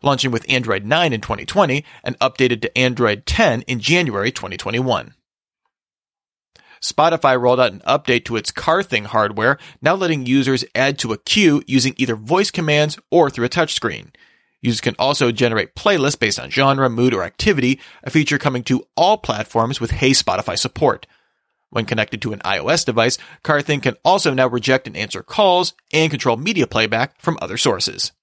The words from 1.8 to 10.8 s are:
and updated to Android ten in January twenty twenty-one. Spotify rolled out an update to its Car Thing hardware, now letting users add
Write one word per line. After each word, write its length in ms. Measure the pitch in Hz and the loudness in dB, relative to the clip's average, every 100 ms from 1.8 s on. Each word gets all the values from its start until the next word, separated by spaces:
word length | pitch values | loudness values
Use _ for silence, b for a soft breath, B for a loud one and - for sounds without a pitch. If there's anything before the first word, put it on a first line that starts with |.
| B B | B B
and 160 | - 123 | -10 -2
updated 420 | 131 - 127 120 | -2 2 0 2
to 160 | 113 123 | -2 0
Android 480 | 127 123 117 104 - | 0 2 0 0 -2
ten 380 | - 208 117 | 2 2 2
in 180 | - 123 | -4 -6
January 500 | 123 175 160 101 107 | 0 0 0 -2 -4
twenty 240 | - 95 90 | -4 -10 -8
twenty-one. 580 | 98 117 131 98 60 _ _ _ _ _ _ _ _ _ _ _ _ _ _ _ b b | -6 -2 0 -2 -4 _ _ _ _ _ _ _ _ _ _ _ _ _ _ _ b b
Spotify 560 | - - 160 165 139 127 | -6 2 2 4 2 4
rolled 220 | 123 127 | 2 4
out 140 | 123 | 2
an 80 | 95 - | 0 -2
update 380 | 143 - 120 | 0 2 -2
to 140 | - 113 | 0 -6
its 140 | - | -4
Car 320 | - - 170 | -4 0 0
Thing 200 | 196 113 | 0 -4
hardware, 540 | 101 110 104 107 113 139 B B | -2 0 0 0 0 0 B B
now 140 | 143 196 | 0 0
letting 300 | 196 156 123 | 0 -2 2
users 380 | 135 131 131 123 | 2 2 -2 -2
add 240 | - | -2